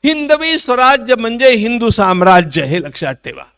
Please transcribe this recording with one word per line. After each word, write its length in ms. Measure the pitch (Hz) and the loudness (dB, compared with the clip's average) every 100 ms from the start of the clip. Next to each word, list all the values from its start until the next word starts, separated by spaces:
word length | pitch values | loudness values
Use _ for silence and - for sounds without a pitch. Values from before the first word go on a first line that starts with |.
हिंदवी 540 | 277 311 294 302 320 320 | -2 -4 0 0 0 -2
स्वराज्य 560 | - 247 254 277 233 | -2 2 2 2 0
म्हणजे 360 | 254 226 233 262 | -2 -2 2 2
हिंदू 400 | 233 220 240 226 | 2 0 -2 -2
साम्राज्य, 720 | 214 190 180 185 180 165 156 | 0 0 2 4 4 2 -4
हे 180 | 135 170 | -4 -6
लक्षात 320 | 143 - 147 131 | -8 -8 -8 -8
ठेवा. 200 | - 135 135 | -14 -16 -20